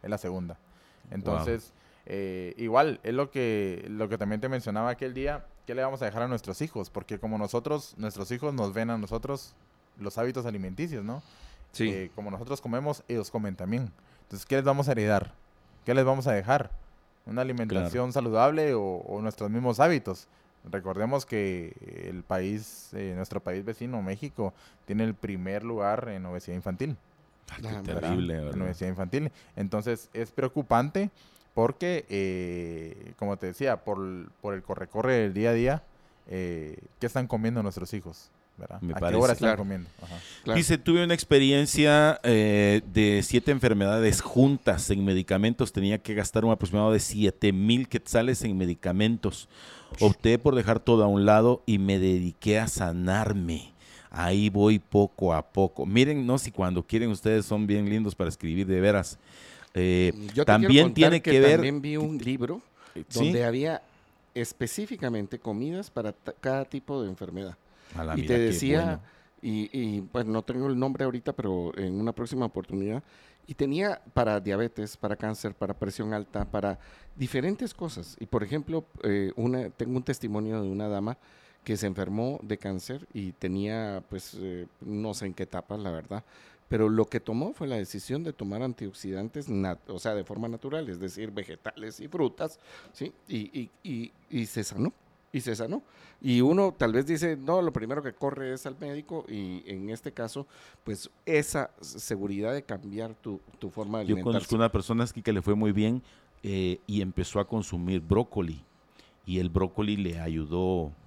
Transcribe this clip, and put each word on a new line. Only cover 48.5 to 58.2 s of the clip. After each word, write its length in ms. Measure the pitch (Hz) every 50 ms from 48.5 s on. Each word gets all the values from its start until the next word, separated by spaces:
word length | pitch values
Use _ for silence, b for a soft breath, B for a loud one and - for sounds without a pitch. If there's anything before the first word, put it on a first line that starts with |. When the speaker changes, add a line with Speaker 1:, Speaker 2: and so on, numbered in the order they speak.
| 98 92
Speaker 2:
medicamentos. 880 | 92 87 85 - - 92 90 95 107 110 117 110 - 101 - - - B B B B B B B B B B -
Opté 380 | 107 104 98 - - 110 117 117
por 160 | - 147 131
dejar 240 | 123 104 107 113 110
todo 240 | - - 117 110 107
a 20 |
un 180 | 101 101 101 101
lado 380 | 104 107 107 113 120 123 - _
y 120 | - 110 98
me 200 | 95 98 98 92
dediqué 580 | 92 92 92 90 90 87 78 _ - 110 107 107
a 80 | 113
sanarme. 1040 | - - - 98 87 85 87 90 90 95 104 110 104 107 101 87 85 82 73 - - _ B B B B B B B
Ahí 380 | - 82 87 87 95 101 104 107
voy 300 | 95 101 101 107 110 101
poco 520 | - _ - 104 101 98 _ - - 90 82
a 80 | 78 - -
poco. 340 | - 98 98 87 - - 67
Miren, 400 | 90 101 120 131 143 151 143 127
no 100 | 120 127 139
sé, 120 | - 123
cuando 320 | - - 95 90 90 90
quieren 280 | 85 - - 110 117 117
ustedes 340 | 104 90 - 110 110 110 98
son 200 | - 110 104 107
bien 220 | 101 104 104 104 101
lindos 280 | 104 110 110 101 95
para 120 | -